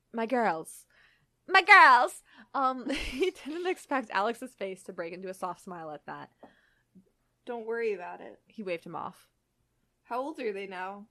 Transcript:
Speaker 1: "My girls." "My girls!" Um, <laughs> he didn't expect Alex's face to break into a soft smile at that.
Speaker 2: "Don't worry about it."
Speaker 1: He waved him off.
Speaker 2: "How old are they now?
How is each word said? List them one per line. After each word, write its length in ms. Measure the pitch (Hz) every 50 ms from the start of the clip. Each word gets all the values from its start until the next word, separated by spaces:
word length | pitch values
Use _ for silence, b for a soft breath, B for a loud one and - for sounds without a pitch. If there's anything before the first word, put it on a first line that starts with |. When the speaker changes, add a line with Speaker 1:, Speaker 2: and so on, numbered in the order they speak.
| _ _
Speaker 1:
"My 140 | - 233 226
girls." 600 | 220 262 240 226 196 165 160 170 - - - - b b b b b b b b b _ _ _ -
"My 140 | 359 381
girls!" 600 | 370 415 403 381 330 285 254 240 262 277 - - B B B B 220 B -
Um, 360 | 285 269 262 262 262 - -
<laughs> 0 |
he 420 | 277 302 - - 254 262 359 370
didn't 360 | - - - 262 311 349 359 359
expect 420 | 349 - - - 285 262 254 -
Alex's 420 | - 196 202 226 233 - 269 247 -
face 280 | - 202 196 190 190 -
to 100 | - 185
break 200 | 185 170 170 180
into 160 | 175 190 185
a 40 | 190
soft 280 | - - 180 175 -
smile 300 | - 190 180 170 160 156
at 140 | 151 147 -
that. 260 | - 147 147 147 - _ _ B B B B B B B B B B _ 185 - _ _ _ _ _ _ _ -
Speaker 2:
"Don't 200 | - 240 233 220
worry 280 | 220 233 233 233 220 208
about 280 | 185 175 175 180 -
it." 180 | 180 - 202 - _ _
Speaker 1:
He 160 | - 220 214
waved 220 | 185 175 165 -
him 100 | 175 160
off. 320 | 143 - - 175 - - _ _ _ _ _ _ _ _ _ _ _ _ _ _ _ _
Speaker 2:
"How 160 | - 233 247
old 180 | 269 294 311 311
are 140 | 254 220 196
they 140 | 196 202 190
now? 400 | 190 180 185 190 202 202 208 -